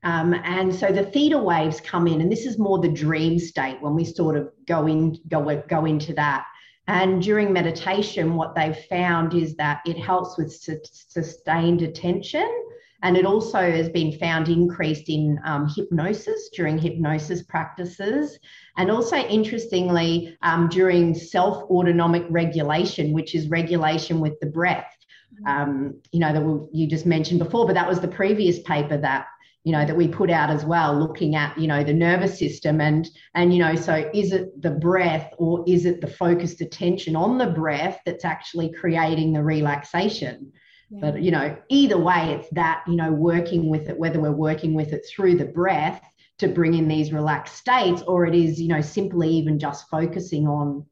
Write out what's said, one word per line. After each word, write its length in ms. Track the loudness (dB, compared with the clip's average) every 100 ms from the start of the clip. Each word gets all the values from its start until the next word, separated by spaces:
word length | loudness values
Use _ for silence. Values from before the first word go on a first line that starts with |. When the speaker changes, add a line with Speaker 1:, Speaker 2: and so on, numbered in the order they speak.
Speaker 1:
Um, 300 | -2 0 2 0
and 280 | 0 -2 0
so 200 | 0 0
the 140 | 2 0
theta 320 | 2 4 4
waves 420 | 2 2 2 -2
come 260 | -6 0 2
in, 140 | 4
and 100 | 2
this 160 | 0 -4
is 120 | -2
more 200 | 0 2
the 140 | 2
dream 460 | 0 0 2 2 0
state 420 | -2 -4 -4 -4
when 140 | -2 -2
we 80 |
sort 320 | -2 -2 0 0
of 160 | -4 _ -4
go 200 | 0 2
in, 320 | 2 0 -2 -4
go, 360 | -2 -2 -4 -2
go 200 | -2 0
into 260 | 0 -2
that. 320 | -2 0 0 -6 -18 -20 _ -2
And 360 | 2 2 2
during 280 | 2 2 4
meditation, 840 | 2 0 -2 -4 -2 -2 -2 -2
what 200 | 0 -2
they've 220 | -2 -2 -2 -6
found 420 | -2 0 2 2
is 240 | 0 -2 -2
that 240 | -4 -2 -6
it 100 | -8
helps 400 | -2 -2 -2 -6
with 160 | -6
su-, 260 | -6 -12 -12
sustained 960 | -12 -20 _ -8 -8 -8 -2 0 2 2
attention. 680 | 0 -4 -4 -4 -2 -2 -2 -4 -8 -16 _ _
And 140 | 2 4
it 80 |
also 340 | 4 2 0 0 2
has 180 | 2 0
been 240 | 0 -2 -2
found 320 | -2 -2 0
increased 580 | 2 2 0 -4 -4 -4
in, 320 | -2 0 0 -2
um, 240 | -2 -2
hypnosis, 760 | -4 -2 -2 -2 -4 -4 -6 -6
during 260 | -6 -2 0
hypnosis 680 | -2 -2 -2 -2 -4 -8
practices. 960 | -6 -6 -6 -10 -12 -6 -4 -2 -4 -8 -20 -20 -16 -2
And 140 | 0
also, 260 | 2 0 0
interestingly, 1200 | 0 0 0 -4 -4 -2 2 2 2 0 -4 -4
um, 260 | 0 2 2
during 460 | 4 4 4 4
self-autonomic 1120 | 0 -2 0 0 0 0 2 4 4 4 2 0
regulation, 840 | -2 0 -2 0 0 0 -2 0
which 220 | 0 -2
is 140 | -4 -2
regulation 720 | -2 0 0 2 0 -2 -2
with 180 | -2 -2
the 60 | -6
breath. 480 | -2 0 -2 -6 _ _ -20 _
Speaker 2:
Mm-hmm. 120 | -12 -4
Speaker 1:
Um, 480 | -2 -2 -2 -4 -8 _
you 80 | 0
know, 140 | 2
that 80 | 2
we, 260 | 0 -2 -4
you 140 | -4 -2
just 200 | 0 2
mentioned 320 | 0 2 0
before, 280 | 0 2 2
but 60 |
that 160 | 2 2
was 120 | 0
the 80 | -2
previous 500 | -2 0 2 2 0
paper 400 | -2 -2 0 -2
that, 300 | 0 -2 -4 -18 _ _
you 80 | -2
know, 140 | 0 2
that 100 | 2
we 100 | 0
put 240 | 2 0
out 200 | 2 2
as 120 | 0
well, 320 | 0 0 2
looking 420 | 2 0 -2 -2 0
at, 200 | -2 -2
you 100 | 0
know, 160 | 0
the 100 | 2
nervous 460 | 2 4 2 0 -2
system 440 | -4 -2 0 2
and, 260 | 2 2 0 -10 -8
and, 160 | 2 4
you 80 | 6
know, 160 | 4
so 360 | 2 0 0 0
is 220 | 0 0
it 260 | 0 -2 -4
the 100 | -4
breath 600 | 0 2 2 2 0 -6 -2
or 260 | 0 0 2
is 200 | 2 2
it 160 | -2
the 40 | -6
focused 540 | -2 2 2 0 -6
attention 560 | -12 -4 -2 -2 -2 0
on 220 | 0 0
the 80 | 0
breath 520 | 0 -2 -2 -4 -6
that's 220 | -8 -6 -6
actually 440 | -6 -8 -6 -6
creating 600 | -4 -2 0 2 2 2
the 100 | 2
relaxation? 1120 | 2 2 0 -2 -4 -2 -2 -2 -8 -10 -18 _ _ _ _
Speaker 2:
Yeah. 100 | -6
Speaker 1:
But, 220 | -4 0
you 80 | 2
know, 260 | 2 0 -6 0
either 260 | 4 4 4
way, 380 | 2 2 0 -6
it's 120 | -6
that, 340 | -2 0 -2 -2
you 80 |
know, 160 | 0 0
working 600 | 2 2 2 0 0 0
with 180 | -2 -4
it, 100 | -4
whether 220 | -2 0
we're 120 | 0
working 420 | 0 0 0 -2
with 180 | -2 -2
it 140 | -6 -10
through 280 | 0 4 4
the 100 | 2
breath 560 | 0 0 2 0 -4 -16 _ _ _
to 80 | -2
bring 260 | 2 2
in 120 | 4 2
these 240 | 2 0
relaxed 460 | 0 -2 -2 -6 -10
states, 460 | 0 2 4 0
or 240 | 0 2 4
it 80 |
is, 260 | 4 4 2
you 80 | 0
know, 140 | 0
simply 480 | 0 -2 -2 0 2
even 280 | 2 2 0
just 300 | -2 -8 -8
focusing 580 | -4 -2 -4 -6 -2 0
on 380 | 0 -2 -6 -12